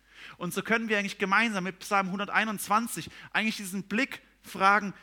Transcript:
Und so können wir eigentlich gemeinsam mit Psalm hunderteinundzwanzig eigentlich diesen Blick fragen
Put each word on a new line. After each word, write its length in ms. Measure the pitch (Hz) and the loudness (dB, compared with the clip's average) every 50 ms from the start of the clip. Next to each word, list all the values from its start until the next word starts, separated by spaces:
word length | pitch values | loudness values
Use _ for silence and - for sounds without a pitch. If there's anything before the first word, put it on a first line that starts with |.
| _ _ - - - - - | _ _ -20 -20 -20 -18 -12
Und 160 | - 180 175 - | -8 -8 -6 -4
so 100 | 196 - | -4 -2
können 260 | - 226 226 226 214 | 0 0 0 0 0
wir 80 | 214 | 0
eigentlich 200 | 202 196 196 - | 0 0 -2 -4
gemeinsam 480 | - 202 190 196 214 226 233 208 185 180 | -2 0 2 4 4 4 2 0 -2 -4
mit 140 | 190 175 - | -4 -6 -8
Psalm 300 | - - 208 196 190 180 | -4 0 2 2 2 0
hunderteinundzwanzig 1000 | 196 196 202 190 170 190 220 220 202 - - - 202 226 233 - - 170 - - - - - - | -2 -4 -4 0 0 0 0 0 -2 -4 0 2 2 2 2 -2 -6 -8 -8 -10 -12 -18 -10 -4
eigentlich 260 | - 185 214 220 - | -2 0 0 0 -2
diesen 260 | - 202 180 196 190 - | -4 -6 -6 -6 -6 -4
Blick 380 | - 202 233 277 - - - - _ _ _ | -2 0 0 0 0 -4 -10 -16 _ _ _
fragen 520 | - - - - 190 196 202 208 208 185 - - | -18 -10 0 4 6 6 6 6 2 -2 -8 -10